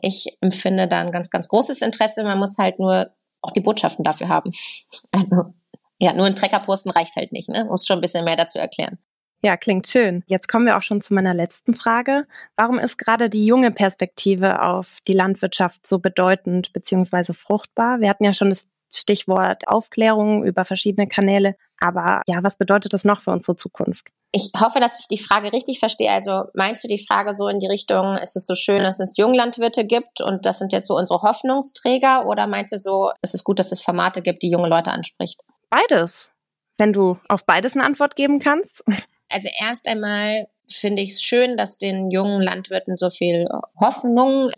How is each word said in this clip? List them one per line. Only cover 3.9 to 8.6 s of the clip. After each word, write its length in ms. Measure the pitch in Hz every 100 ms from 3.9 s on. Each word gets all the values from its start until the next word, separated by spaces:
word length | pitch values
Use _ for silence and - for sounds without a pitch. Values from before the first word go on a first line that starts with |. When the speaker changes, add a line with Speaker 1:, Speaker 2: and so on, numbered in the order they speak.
| -
Speaker 1:
dafür 240 | 156 - 180
haben. 220 | 160 185
<laughs> 60 | - - - - - -
Also 320 | 196 190 180 170 - _ - _ -
ja, 120 | 180
nur 140 | 175 196
ein 80 |
Treckerposten 560 | 196 - 202 208 196 190
reicht 240 | - -
halt 160 | - -
nicht, 180 | - -
ne? 180 | 214 220
Muss 200 | 185 -
schon 120 | 175
ein 20 |
bisschen 240 | 165 170
mehr 120 | 165 165
dazu 220 | 165
erklären. 400 | -